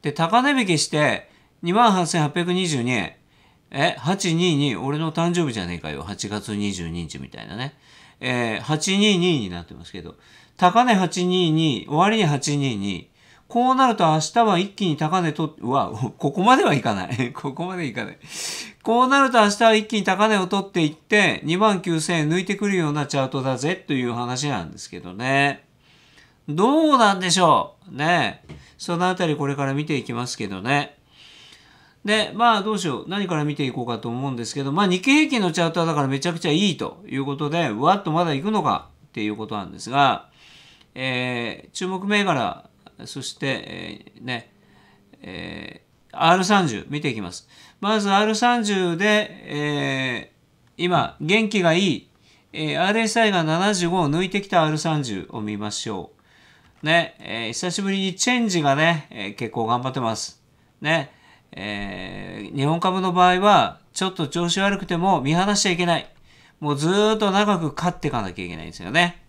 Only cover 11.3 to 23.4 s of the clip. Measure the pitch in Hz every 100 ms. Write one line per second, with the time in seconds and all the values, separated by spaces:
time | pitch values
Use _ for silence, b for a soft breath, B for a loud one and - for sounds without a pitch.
11.3 | 180 170 156 160 110 - 151 196 220 170
12.3 | 143 - 147 135 104 98 87 - b b
13.3 | b _ 240 254 262 262 214 165 156 156
14.3 | 233 220 175 196 - 190 143 151 185 165
15.3 | 151 156 - 117 131 98 107 123 - 143
16.3 | 156 202 262 349 143 120 98 92 120 123
17.3 | - 143 135 175 185 147 110 101 - B
18.3 | B B B B B - 233 254 277 269
19.3 | 233 208 202 226 220 214 214 196 190 214
20.3 | 208 185 202 190 180 151 - _ 208 185
21.3 | 95 147 175 214 196 180 165 156 170 151
22.3 | 175 185 202 202 185 151 147 143 139 131
23.3 | 143